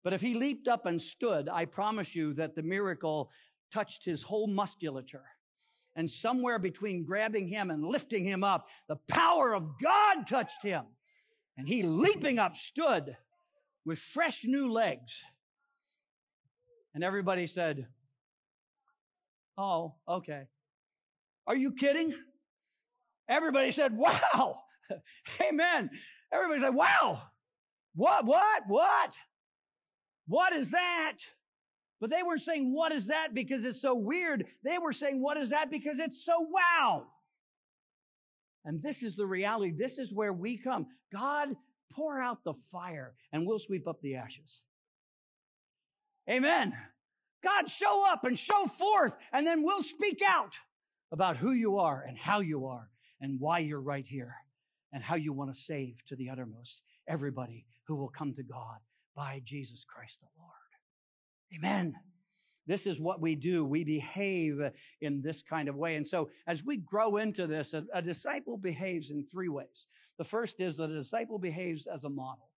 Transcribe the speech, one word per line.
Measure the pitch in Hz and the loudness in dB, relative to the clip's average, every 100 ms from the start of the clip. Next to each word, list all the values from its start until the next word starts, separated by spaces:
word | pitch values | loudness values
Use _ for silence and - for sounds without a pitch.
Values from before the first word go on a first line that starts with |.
But | 185 | -2
if | 185 | 0
he | 226 | 0
leaped | 233 277 277 247 | 0 0 -2 0
up | 233 180 | 0 2
and | 170 | -2
stood, | - - 240 165 143 | -4 -4 0 0 0
I | 175 170 | -4 -4
promise | - 208 220 180 170 | -2 -2 -2 -4 -4
you | 151 | -4
that | 143 156 160 | -2 -4 -4
the | |
miracle | 160 196 196 165 160 151 131 - _ _ _ | -4 -2 -2 -2 -2 -2 -4 -12 _ _ _
touched | 220 208 - | -6 -6 -6
his | - 156 | -6 -6
whole | - 208 214 | -4 -2 0
musculature. | 196 196 - 160 135 127 135 - _ _ _ _ _ _ | 0 -2 -4 -8 -8 -12 -20 -20 _ _ _ _ _ _
And | 165 165 | -4 -4
somewhere | - 220 254 247 226 | -2 0 2 2 0
between | 180 - 208 180 | -2 -4 -4 -4
grabbing | 156 196 220 220 180 | -2 -2 0 0 -2
him | 208 185 | -2 -2
and | 156 | -2
lifting | 156 269 - 220 | 0 -2 -2 -2
him | 185 185 | 0 2
up, | 196 175 - - - | 2 2 -2 -20 -10
the | 151 - | -10 0
power | - 330 339 262 | 4 6 6 4
of | 202 160 131 | 2 -2 -2
God | 302 403 427 349 214 | 4 6 6 4 2
touched | 247 208 - | 0 0 -6
him. | 208 165 117 _ _ _ _ _ _ - | -4 -4 -4 _ _ _ _ _ _ -10
And | 139 | -2
he, | 240 | 0
leaping | 175 160 370 415 285 240 | 2 4 4 4 2 4
up, | 190 - | 2 0
stood | - - 320 196 139 120 _ _ _ _ _ _ | -8 0 4 4 0 -14 _ _ _ _ _ _
with | 156 160 | -8 -8
fresh | - 269 330 - | -6 0 0 0
new | 226 277 262 | 0 0 2
legs. | 226 208 123 120 - - _ _ _ _ _ _ _ _ _ _ _ _ _ _ _ _ | 2 0 -2 -10 -16 -18 _ _ _ _ _ _ _ _ _ _ _ _ _ _ _ _
And | 151 | -4
everybody | 180 196 190 185 170 | -2 0 0 0 -2
said, | 180 165 147 120 _ _ _ _ _ _ _ _ _ _ _ _ _ _ _ _ - | -2 -2 -2 -8 _ _ _ _ _ _ _ _ _ _ _ _ _ _ _ _ -6
"Oh, | 196 170 165 - - | -2 0 -2 -8 -6
okay." | 180 175 143 135 _ _ _ _ _ _ _ _ _ - | -4 -4 -10 -12 _ _ _ _ _ _ _ _ _ 0
Are | 262 | 2
you | 269 | 2
kidding? | 262 277 302 330 - - _ _ _ _ _ _ _ _ _ - | 2 4 4 2 -2 -12 _ _ _ _ _ _ _ _ _ 0
Everybody | 269 320 269 262 | 2 4 4 4
said, | - 277 220 | 4 2 6
"Wow." | 302 - - - 262 - - _ _ 190 | 4 6 4 6 4 0 -12 _ _ -12
<laughs> | - - - - | -12 -20 -16 0
Amen. | - 302 349 320 202 - - - _ | 2 4 4 4 0 -8 -20 -20 _
Everybody's | - 349 302 | 0 2 2
like, | 269 | 2
"Wow, | 262 359 392 277 131 - _ _ _ _ _ _ | 6 6 6 4 0 -8 _ _ _ _ _ _
what, | 160 294 - | 2 4 6
what, | 226 320 427 427 196 | 6 6 6 4 2
what? | 220 370 - - - - _ _ _ _ _ _ _ _ _ - | 4 6 4 2 -4 -20 _ _ _ _ _ _ _ _ _ 0
What | 240 370 | 4 4
is | 330 220 | 4 2
that?" | 339 359 339 311 - - _ _ _ _ _ _ _ | 2 2 0 0 -4 -18 _ _ _ _ _ _ _
But | 220 | -2
they | 320 | 0
weren't | 349 320 | 2 -2
saying, | - 311 254 | -2 0 0
"What | 285 320 | 2 0
is | 302 196 | 0 0
that?" | 311 311 | 0 0
because | 233 214 269 | -4 -4 -4
it's | 240 214 | -4 -2
so | 277 | 0
weird. | 254 208 349 339 269 - _ | 2 0 0 0 -2 -4 _
They | 262 349 | -2 0
were | 330 | -2
saying, | - 285 269 | -2 -2 0
"What | 277 302 | 0 -2
is | 254 | 0
that?" | 294 302 | 0 0
because | 294 294 277 | -4 -4 -4
it's | 320 - | -4 -6
so | - 339 | 0 2
wow. | 330 370 349 330 247 156 - _ _ _ _ _ _ _ _ _ _ _ _ _ _ _ | 2 4 4 6 4 2 -4 _ _ _ _ _ _ _ _ _ _ _ _ _ _ _
And | 156 147 | -8 -6
this | 285 269 | -6 -6
is | 233 180 | -8 -6
the | 196 | -4
reality. | 185 202 226 190 160 | -2 -2 0 -2 -2
This | 254 277 | -4 -6
is | 233 | -6
where | 202 208 | -2 -2
we | 185 208 240 | -2 -6 -6
come. | 254 233 - - _ | -4 -4 -6 -14 _
"God, | 196 269 294 285 247 _ _ _ | -6 -2 -2 -2 -6 _ _ _
pour | - 311 277 | -8 -6 -4
out | 247 233 | -4 -4
the | 165 147 - | -8 -8 -12
fire | 180 180 156 127 _ _ | -12 -10 -12 -14 _ _
and | 151 175 | -2 0
we'll | 214 | -2
sweep | - 190 156 | -2 -4 -4
up | 156 | -6
the | 143 | -6
ashes." | 131 117 139 151 - _ _ _ _ _ _ _ _ _ _ _ _ _ _ _ _ - | -6 -8 -16 -20 -20 _ _ _ _ _ _ _ _ _ _ _ _ _ _ _ _ -4
Amen. | 247 285 339 208 - - _ _ _ _ _ | 0 2 2 0 -6 -14 _ _ _ _ _
"God, | 359 403 311 | 2 2 0
show | - 403 403 392 | 0 2 4 4
up | 339 | 4
and | 247 247 | 0 -2
show | - 403 370 | 2 2 2
forth, | - 381 415 262 - - | 0 4 6 4 0 -4
and | 262 311 | 0 2
then | 330 | 4
we'll | 311 392 | 2 0
speak | - - 403 - 392 | -2 -2 -2 2 4
out | 349 - - _ _ _ _ _ | 4 0 -10 _ _ _ _ _
about | 156 185 135 | 0 0 2
who | 196 | 2
you | 254 220 196 | 2 2 2
are | 170 135 | 2 0
and | 135 127 | -8 -8
how | 165 208 | 0 0
you | 175 147 131 | 2 -2 -4
are | 123 110 _ _ _ | -10 -14 _ _ _
and | 139 135 | -6 -4
why | 147 170 | 0 0
you're | 151 147 | 0 -4
right | 135 139 135 | -6 -6 -8
here | 135 120 - _ _ _ _ _ | -10 -12 -16 _ _ _ _ _
and | 139 | -12
how | 113 165 | -4 -4
you | 151 | -2
want | 139 139 | -6 -8
to | 135 | -10
save | - 151 127 117 - | -10 -8 -8 -12 -16
to | 131 | -10
the | 127 | -8
uttermost | 131 120 113 123 - _ _ - | -8 -12 -14 -20 -20 _ _ -8
everybody | 156 139 127 120 117 _ _ - | -6 -6 -8 -10 -14 _ _ -10
who | 151 | -8
will | 135 | -8
come | - 147 | -8 -8
to | 135 | -8
God | 120 123 117 110 _ _ _ - | -14 -14 -16 -18 _ _ _ -12
by | 139 135 | -10 -10
Jesus | 120 143 123 113 | -12 -12 -14 -18
Christ | - - 117 - | -20 -20 -20 -20
the | _ 160 | _ _
Lord." | 170 - _ _ _ _ _ _ _ _ _ | -20 -20 _ _ _ _ _ _ _ _ _
Amen. | 170 180 202 175 - - _ _ _ _ _ 151 | -6 -2 0 -2 -6 -18 _ _ _ _ _ -4
This | 196 202 | -2 -2
is | 139 | -2
what | 165 175 | -2 -2
we | 160 | -2
do. | 151 156 175 | 0 0 2
We | 143 151 | 2 0
behave | 156 151 123 190 196 185 156 143 139 - - _ | 0 -2 -4 -4 -2 0 0 0 -4 -6 -20 _
in | 151 143 | -4 -2
this | 143 160 | -4 -8
kind | - 160 143 | -6 -4 -4
of | |
way. | 139 165 156 | -4 -2 -2
And | 147 | -2
so | 185 151 - - | -2 -4 -6 -6
as | 165 | -4
we | 220 269 | -4 -6
grow | 165 202 220 208 | -2 0 2 2
into | 220 196 170 | -2 -2 -2
this, | 156 147 | -2 -4
a, | 156 196 | -6 -4
a | 185 | -4
disciple | 170 170 - 285 254 226 | -4 -6 -4 -6 -6 -6
behaves | 190 147 190 175 143 | -6 -4 -4 -6 -6
in | 147 | -8
three | 139 185 185 | -8 -6 -4
ways. | 139 120 _ _ _ _ - | -6 -8 _ _ _ _ -12
The | |
first | 165 220 233 - | -4 -4 -4 -4
is | 180 151 | -4 -2
that | 156 | -4
a | |
disciple | 156 131 226 226 214 | -6 -4 -4 -4 -6
behaves | 180 160 180 156 - | -6 -4 -6 -6 -8
as | 165 | -10
a | 143 | -8
model. | 139 131 120 _ | -8 -10 -12 _